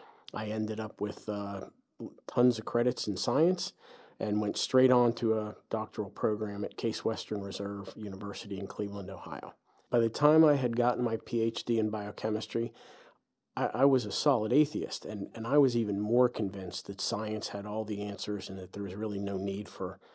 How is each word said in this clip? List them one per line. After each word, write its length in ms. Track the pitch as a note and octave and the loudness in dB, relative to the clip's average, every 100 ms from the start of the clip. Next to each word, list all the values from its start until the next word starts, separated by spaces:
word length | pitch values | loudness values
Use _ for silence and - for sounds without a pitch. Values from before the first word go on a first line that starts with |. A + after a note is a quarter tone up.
| - - - | -20 -20 -12
I 140 | - G#2+ | -8 -4
ended 320 | A2 G#2+ G#2+ | -2 -2 -4
up 220 | A2 - | -6 -4
with, 280 | G#2 - - | -6 -4 -6
uh, 360 | G#2 G2+ G2 - - _ - A2+ - - | -4 -6 -8 -10 -14 _ -12 -12 -12 -4
tons 320 | - B2 A#2 | 4 4 4
of 80 | - | 0
credits 420 | A#2+ A#2+ A#2+ - | 0 0 0 -4
in 80 | G2 | -2
science 580 | - B2+ E3+ F#3 - - - - - - | 0 4 4 2 -4 -12 -20 -20 -18 -6
and 220 | G#2 G#2+ | -2 0
went 160 | G#2 - | 0 -2
straight 340 | - B2+ C3 | 2 6 8
on 220 | B2 A#2+ | 8 4
to 240 | A2+ A2+ A2 | 2 0 0
a 180 | G#2+ - _ | -2 -8 _
doctoral 400 | A2 A2 - G2+ | -4 -4 -6 -6
program 540 | - A2+ G#2+ G#2 G2+ | -2 0 0 -2 -4
at 120 | G#2 - | -6 -4
Case 300 | A#2 - A2+ | -4 -2 -2
Western 360 | G#2 - G#2 | -4 -4 -6
Reserve 520 | G2 G2+ G2+ G2+ G2 - | -4 -6 -6 -6 -8 -10
University 600 | G#2 F#2+ G2+ G2+ G2+ G2 | -8 -8 -8 -8 -8 -6
in 80 | G2 | -6
Cleveland, 460 | - G2+ G2+ F#2+ | -4 -6 -6 -8
Ohio. 420 | F#2 - - - - _ _ _ | -10 -10 -10 -12 -16 _ _ _
By 80 | A#2+ | 2
the 100 | A2+ | 2
time 340 | - D3 D#3+ | 4 6 8
I 120 | D#3+ C#3 | 6 4
had 200 | B2 A#2 | 2 2
gotten 280 | A#2+ A#2+ | 2 2
my 140 | A#2+ A2 | -2 -2
P 260 | - A#2 | -2 0
H 200 | A2+ A2+ | 0 -2
D 140 | - A2+ | 0 2
in 140 | G#2+ | 2
biochemistry, 840 | G#2 G#2 - A2 G#2+ - A#2+ A#2 - - - - _ _ _ _ B2+ | -2 -6 -4 -2 -2 -2 -4 -4 -8 -20 -20 -20 _ _ _ _ -4
I, 140 | C3 | -2
I 120 | A#2+ C#3 | 4 4
was 220 | C3 G#2 | 4 2
a 40 | |
solid 400 | - D3+ A#2+ G#2+ | 0 2 2 4
atheist, 540 | C3+ D3 G2 - - C#2+ | 4 4 0 -4 -6 -6
and, 240 | G#2 - A#2 | -6 -8 -6
and 100 | A2+ | 2
I 140 | D3 | 6
was 180 | C3+ A#2 | 6 4
even 220 | G#2 G2+ | 0 0
more 280 | G#2 A#2+ B2 | 2 4 4
convinced 600 | - G2 F#2+ F#2 - - | 2 -4 -4 -8 -8 -8
that 120 | G2 | -6
science 500 | - G#2 G#2+ G#2+ - | -4 -2 -2 -4 -4
had 180 | G2+ G2+ | -6 -4
all 180 | G#2+ G#2+ | -4 -4
the 160 | G2+ | -4
answers 480 | G2+ G2+ - G#2 G2+ | -4 -6 -4 -4 -6
and 80 | F#2+ | -8
that 160 | F#2 | -8
there 80 | G2+ | -6
was 140 | G2 G2+ | -6 -4
really 240 | A2 G2+ | -4 -4
no 180 | G2+ F#2+ | -2 -2
need 320 | G2+ G2 G2+ | -2 -4 -6
for 300 | - F#2 - _ | -6 -8 -8 _